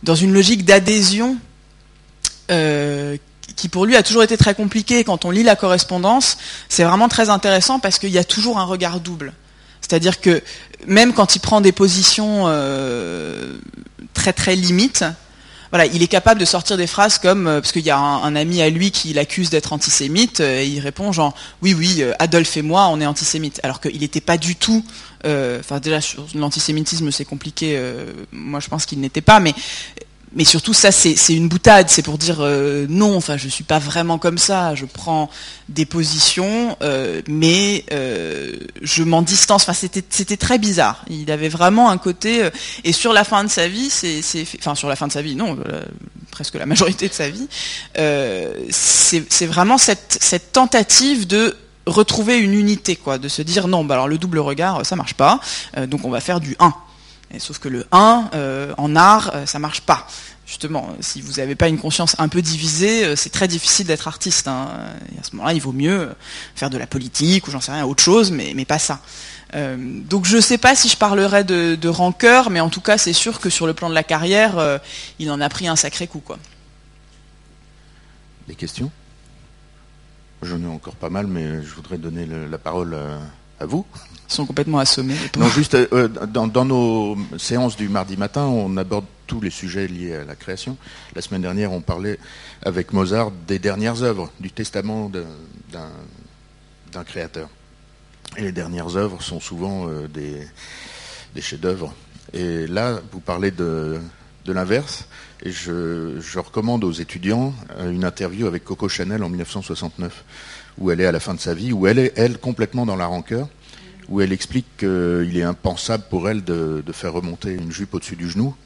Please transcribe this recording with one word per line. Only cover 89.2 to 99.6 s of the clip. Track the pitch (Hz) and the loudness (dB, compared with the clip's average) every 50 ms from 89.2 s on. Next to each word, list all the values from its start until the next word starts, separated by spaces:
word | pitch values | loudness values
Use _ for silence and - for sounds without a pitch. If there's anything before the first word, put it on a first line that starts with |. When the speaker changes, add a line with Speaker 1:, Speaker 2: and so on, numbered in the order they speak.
| _ | _
Speaker 2:
tous | - 120 117 | -10 -8 -6
les | 107 92 | -6 -8
sujets | - - - 92 85 98 98 | -8 -8 -12 -10 -8 -6 -6
liés | 92 90 87 87 87 82 | -6 -8 -10 -10 -10 -10
à | 78 73 | -10 -12
la | 71 71 | -14 -16
création. | - - - 95 95 - - 135 - - - - - - - - | -16 -12 -12 -12 -12 -10 -12 -14 -14 -16 -20 -20 -20 -20 -16 -14
La | 92 87 | -14 -12
semaine | - 101 95 90 | -8 -8 -6 -6
dernière, | 90 92 101 104 101 92 | -4 -4 -4 -4 -4 -6
on | 90 | -8
parlait | 80 - 90 85 95 104 101 - - - - - - - - - - | -6 -6 -8 -6 -6 -8 -10 -10 -14 -20 -20 -20 -20 -20 -20 -8 -8
avec | - 90 90 87 - - | -6 -4 -4 -6 -2 -2
Mozart | 98 95 90 98 110 117 104 98 90 82 85 | -2 0 0 0 -2 -2 -2 -6 -12 -8 -8
des | 101 95 | -8 -4
dernières | 90 104 98 98 107 113 117 113 123 | -4 -4 -4 -2 -4 -4 -4 -2 -2
œuvres, | 120 110 95 87 80 - - | -4 -2 -4 -8 -12 -12 -14
du | 90 92 | -16 -14
testament | - - 110 - - 101 98 107 110 110 107 101 | -12 -10 -12 -8 -8 -8 -6 -6 -6 -8 -8 -8
de, | 95 92 85 80 78 76 80 78 71 76 76 - - | -8 -10 -12 -12 -16 -20 -20 -20 -20 -20 -20 -20 -18
d'un, | 85 80 80 78 78 76 76 78 - - - - _ _ _ _ _ _ _ _ _ _ - - | -16 -16 -16 -16 -18 -20 -20 -20 -20 -20 -20 -20 _ _ _ _ _ _ _ _ _ _ -18 -16
d'un | 90 87 | -16 -16
créateur. | - - 95 82 82 - 82 78 73 - _ _ _ _ _ _ _ _ _ - _ - _ _ - - | -14 -12 -12 -12 -10 -12 -14 -16 -16 -18 _ _ _ _ _ _ _ _ _ -20 _ -20 _ _ -20 -12
Et | - 107 | -8 -8
les | 95 90 | -8 -6
dernières | 87 85 80 87 87 82 85 85 | -8 -10 -8 -8 -8 -8 -6 -4
œuvres | 95 101 104 92 85 - | -4 -4 -4 -6 -10 -12
sont | - 87 82 | -12 -12 -12
souvent, | - - 90 85 | -12 -12 -10 -8